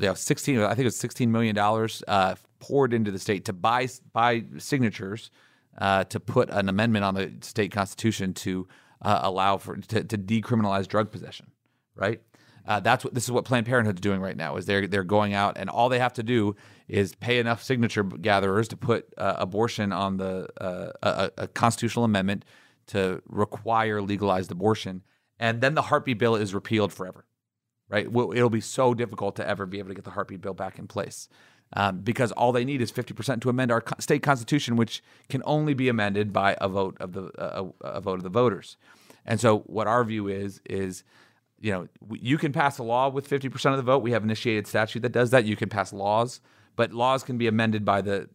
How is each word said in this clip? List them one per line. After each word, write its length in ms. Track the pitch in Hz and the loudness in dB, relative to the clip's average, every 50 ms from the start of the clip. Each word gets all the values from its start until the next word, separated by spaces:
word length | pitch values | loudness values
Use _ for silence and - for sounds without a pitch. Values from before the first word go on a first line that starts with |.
you 60 | 98 | 0
know, 80 | 98 92 | 0 0
sixteen, 440 | - - - 147 - - - 143 117 | 0 0 -2 -2 0 0 0 2 2
I 80 | 104 101 | 4 2
think 120 | 101 107 | 2 2
it 40 | 135 | 0
was 120 | 120 98 | 0 0
sixteen 340 | - - 120 - - 131 117 | -2 -6 -6 -4 0 2 2
million 240 | 113 113 117 113 107 | 2 4 2 2 2
dollars, 480 | 104 101 104 110 110 110 110 - - - - | 2 2 2 2 2 0 -2 -4 -8 -4 0
uh, 280 | 101 98 92 92 92 - _ _ _ _ | 2 2 4 2 0 -4 _ _ _ _
poured 340 | - - - 139 139 127 117 | -8 -2 2 2 2 4 4
into 180 | 117 113 104 | 2 0 0
the 80 | 95 95 | -2 -4
state 260 | - - 107 95 87 | -2 -2 -2 -2 -2
to 80 | - 98 | -6 -6
buy, 340 | 90 87 113 117 123 127 131 - - _ - - | -2 0 2 2 2 0 -2 -6 -10 _ -6 0
buy 320 | 117 117 120 120 117 110 - - 73 | 2 2 4 2 2 -2 -6 -12 -12
signatures, 720 | - - - 139 127 110 92 - 104 98 101 113 - - _ _ _ _ _ _ _ _ - - | -6 -2 0 2 2 2 0 -2 -8 -8 -8 -10 -12 -16 _ _ _ _ _ _ _ _ -8 -2
uh, 260 | 95 98 98 95 92 | 2 4 4 4 2
to 140 | - - 110 | 0 -4 -8
put 320 | - - - 131 117 - | -4 -2 2 2 2 2
an 180 | - 101 98 95 | 2 0 0 2
amendment 360 | 98 98 110 117 110 104 101 | 2 2 4 4 4 2 2
on 100 | 98 95 | 0 0
the 180 | 98 98 - - - - | -2 -4 -4 -6 -12 -16
state 280 | - - - 104 92 | -8 -2 -2 -2 0
constitution 640 | 92 107 98 92 - - - 113 104 - 101 95 87 | 0 -2 -4 -4 -4 -2 0 0 0 0 -2 -4 -4
to, 320 | - - 98 92 92 92 - - - _ _ _ - - | -6 -4 -4 -4 -6 -6 -10 -16 -20 _ _ _ -6 -2
uh, 180 | 101 104 82 64 | 0 0 2 2
allow 340 | 92 92 95 95 98 98 | 0 0 0 2 2 0
for, 200 | 92 - 98 - | 0 -2 -8 -12
to, 260 | - 101 - 110 - - | -10 -8 -2 -2 -2 -2
to 160 | 92 113 104 | -2 -4 -4
decriminalize 680 | 95 92 110 113 107 - 120 113 107 101 98 98 98 87 | -2 0 0 0 0 2 2 2 2 2 2 0 -2 0
drug 220 | - 104 110 104 - | 0 0 0 0 -4
possession, 400 | 90 80 78 - - - - _ _ _ _ _ _ _ _ _ | -12 -14 -14 -16 -18 -20 -20 _ _ _ _ _ _ _ _ _
right? 260 | - 98 101 113 110 _ _ _ _ _ _ - - - | -2 -2 -2 -2 -2 _ _ _ _ _ _ -20 -12 -4
Uh, 140 | - 107 104 | -2 0 2
that's 240 | 92 110 123 127 - | 4 4 4 4 2
what, 100 | 131 - | -2 -4
this 100 | 123 113 | -4 -2
is 60 | - | 0
what 140 | 120 120 92 | 0 0 0
Planned 220 | - 127 123 113 | 2 0 0 2
Parenthood's 340 | 113 127 127 113 107 101 87 | 2 2 2 2 2 0 0
doing 200 | 92 101 98 95 | 0 0 0 0
right 160 | 92 95 - | -2 -4 -6
now, 200 | - 82 76 69 | -6 -6 -6 -6
is 100 | 95 92 | -4 -2
they're, 200 | 98 101 101 98 | 0 2 2 2
they're 160 | 95 92 101 95 | 2 0 -2 0
going 300 | 87 101 104 107 104 101 | 2 4 4 4 4 2
out, 220 | 101 101 101 - | 2 2 2 0
and 140 | - 98 95 | -2 -6 -4
all 180 | - 110 120 127 | 0 2 2 4
they 100 | 127 123 | 4 2
have 140 | 127 123 - | 0 0 -2
to 80 | - 113 | -4 -2
do 320 | 110 123 117 104 104 104 - - - - - _ - | 0 2 2 2 2 0 -4 -10 -20 -20 -20 _ -4
is 260 | - 104 101 90 - | 0 0 0 0 -2
pay 240 | - 101 113 123 123 | -6 -2 0 2 2
enough 240 | 117 117 117 113 - | 2 0 -2 -2 -2
signature 400 | - 135 123 117 107 - 107 101 | -2 0 2 2 0 2 0 -2
b-, 160 | 95 - - | -2 -2 -2
gatherers 500 | 85 107 101 98 98 98 95 104 113 110 | 2 2 4 4 4 2 2 2 0 -2
to 80 | - | -4
put, 360 | - - - 117 101 - - - | -6 -2 0 0 0 -2 -6 -10
uh, 200 | - - 98 92 - | -6 -4 -2 -2 -2
abortion 540 | 101 95 87 101 110 117 - - 107 101 95 | -4 -4 0 0 0 0 0 -2 -2 -2 0
on 260 | 85 98 98 98 95 | -2 -2 -2 -2 -4
the, 300 | 95 95 95 92 90 - - - | -4 -4 -6 -6 -8 -10 -12 -10
uh, 320 | - 95 90 90 92 90 - - - | -8 -8 -6 -6 -8 -10 -8 -2 0
a, 60 | 104 | 0
a, 220 | - - 98 92 - - 92 | 0 0 0 -2 -2 -6 -8
a 40 | 90 | -6
constitutional 560 | - - 120 117 113 - - 117 - 123 117 | -2 2 2 2 2 2 -2 -2 0 2 2
amendment 400 | 117 104 98 95 98 101 101 - _ - - _ _ _ _ _ | 2 4 2 2 0 -2 -4 -6 _ -20 -20 _ _ _ _ _
to 360 | - - 101 95 92 92 - - - | -6 -2 0 0 0 -2 -4 -8 -8
require 760 | 87 95 107 - - - 101 107 113 113 110 110 107 104 101 | -2 -2 -2 -2 -4 -8 -4 0 0 2 2 0 0 -2 -2
legalized 480 | 95 101 95 101 101 92 92 95 87 | -2 -2 0 2 2 2 0 0 -4
abortion, 520 | 98 87 92 107 110 - - 95 92 92 - _ _ _ _ _ _ - | -4 0 2 2 2 0 -2 -10 -10 -12 -14 _ _ _ _ _ _ -4
and 220 | 117 117 117 117 | -2 -2 0 2
then 140 | 127 135 151 | 2 2 2
the 80 | 151 131 | 2 0
heartbeat 360 | - 147 147 - 131 127 101 | 2 2 0 2 0 -2 2
bill 160 | 123 117 113 | 2 2 4
is 180 | 107 107 101 92 | 2 0 0 -4
repealed 400 | 101 - - 113 107 104 95 - | -6 -4 0 2 2 2 2 -2
forever, 320 | - 95 92 95 - - _ _ _ _ _ _ _ _ _ _ _ _ - | -6 -10 -10 -12 -16 -20 _ _ _ _ _ _ _ _ _ _ _ _ -4
right? 220 | 104 107 101 - | -2 -2 -2 0
Well, 220 | 110 117 120 90 90 | 0 0 0 0 2
it'll 180 | 120 120 120 | 2 2 2
be 100 | 107 113 | 2 0
so 340 | 104 - - - 131 127 123 | -4 -4 0 2 2 2 2
difficult 420 | 113 120 107 107 98 - 101 98 | 2 -2 -6 -6 -6 -6 -6 -4
to 120 | - 90 71 | -4 -4 -4
ever 160 | 104 92 101 | -4 -4 -4
be 140 | 92 92 98 | -6 -8 -8
able 120 | 101 92 | -8 -10
to 40 | 98 | -12
get 100 | 92 95 | -14 -14
the 60 | 98 | -10
heartbeat 300 | 90 101 95 - 101 92 | -6 -6 -6 -6 -6 -10
bill 140 | 82 101 95 | -10 -10 -8
back 240 | 85 95 92 - - | -8 -8 -10 -10 -12
in 100 | 95 - | -14 -10
place, 400 | - 107 98 - - - - - _ _ - - _ _ _ - - | -6 -6 -6 -6 -8 -14 -18 -18 _ _ -20 -20 _ _ _ -8 -2
um, 280 | 98 101 101 92 92 | 2 2 2 2 0
because 320 | 95 101 113 - 131 110 - | -2 -2 0 2 0 0 0
all 180 | - 120 123 | 2 2 2
they 140 | 123 123 120 | 2 2 0
need 180 | 135 147 135 120 | 0 0 -2 -2
is 80 | 110 | -2
fifty 240 | - - 120 - 107 | -2 -6 -6 -6 -8
percent 280 | - 113 - 135 113 - | -8 -4 -2 -2 0 0
to 60 | 127 | 0
amend 220 | 123 127 131 120 | 2 2 2 2
our 100 | 120 117 | 2 2
co-, 140 | - - - - | 0 -2 -6 -4
state 240 | - - 156 147 - | 0 2 2 2 4
constitution, 500 | 147 143 123 113 - 147 147 - - 120 | 2 2 2 2 0 0 0 2 2 2
which 300 | 117 117 107 - - _ _ _ - _ - | 2 2 2 0 -10 _ _ _ -20 _ -6
can 120 | - 131 - | -6 -4 -2
only 280 | - 151 151 151 151 143 | 0 0 2 2 2 2
be 160 | 120 131 127 | 2 2 2
amended 440 | 120 113 104 104 98 104 104 104 95 | 4 2 2 2 2 0 0 2 2
by 240 | 101 98 98 98 - | 2 4 4 2 2
a 80 | - 101 | 0 0
vote 280 | 92 98 98 95 - - | 0 0 -2 -2 -4 -8
of 140 | - 95 87 | -12 -10 -10
the, 140 | 95 95 - - - | -10 -10 -10 -10 -8
uh, 300 | 85 - - - 98 92 - - | -8 -6 -6 -6 -8 -8 -10 -12
a, 60 | - | -12
a 140 | 69 - - | -8 -8 -6
vote 180 | 90 98 92 92 | -4 -4 -4 -4
of 60 | 90 | -4
the 40 | 95 | -2
voters. 480 | 90 117 123 120 98 85 - - - _ _ - - _ _ - - _ - | 2 4 4 4 2 0 -6 -14 -20 _ _ -20 -20 _ _ -20 -20 _ -6
And 160 | - 117 104 | -4 -2 2
so 200 | 107 117 107 104 | 4 4 4 4
what 260 | - - - 101 110 | 2 -2 -4 -2 0
our 160 | 101 110 123 123 | 2 2 2 2
view 240 | 107 110 110 101 | 0 -2 -4 -4
is, 340 | 98 98 98 98 101 95 - - - | -4 -4 -4 -6 -8 -8 -12 -12 -8
is, 360 | - 98 98 95 92 - - _ _ _ _ _ _ _ _ _ _ _ | -6 -4 -4 -4 -6 -8 -14 _ _ _ _ _ _ _ _ _ _ _
you 100 | - 107 | -4 -4
know, 160 | 98 92 87 - _ - | -4 -4 -4 -8 _ -20
w-, 200 | - 101 107 101 | -14 -12 -12 -6
you 180 | - 117 139 160 | -2 0 0 0
can 140 | 165 156 127 | 0 0 0
pass 260 | 160 151 143 139 - | 0 0 0 -2 -4
a 40 | 123 | -4
law 260 | 113 117 123 131 139 | -2 0 0 0 0
with 200 | 131 143 135 - | -2 -4 -4 -2
fifty 200 | 143 139 135 135 | -2 -2 -2 -4
percent 240 | 117 127 - 143 135 | -4 0 2 2 2
of 40 | |
the 80 | 135 127 | 2 2
vote. 140 | 117 131 139 104 | 4 4 4 4
We 80 | 117 | 2
have 140 | 120 110 101 | 0 0 2
initiated 420 | 110 110 107 - 120 110 107 101 | 0 -2 0 0 0 0 0 -2
statute 340 | - - 107 110 110 - 120 110 | -2 0 0 0 0 -2 -4 -4
that 100 | 123 110 | 0 2
does 180 | 117 123 120 | 2 2 6
that. 140 | 113 131 113 | 6 4 4
You 100 | 107 104 | 4 0
can 140 | - 117 98 | -2 -2 -4
pass 240 | - 104 95 - - | -2 -2 -2 -2 -4
laws, 480 | 101 98 101 104 110 117 123 - - _ _ _ _ _ _ _ | -4 -2 0 2 2 0 0 -4 -12 _ _ _ _ _ _ _
but 180 | - 120 113 98 | -2 -2 0 0
laws 300 | 117 120 127 131 135 - | 0 2 2 2 0 -2
can 160 | - 127 117 | -4 -4 0
be 80 | 117 | 2
amended 380 | 113 110 110 113 113 110 107 104 | 2 2 2 2 2 2 0 2
by 180 | 101 98 101 95 | 2 2 2 2
the, 260 | 101 101 98 - - | 0 -2 -4 -4 -8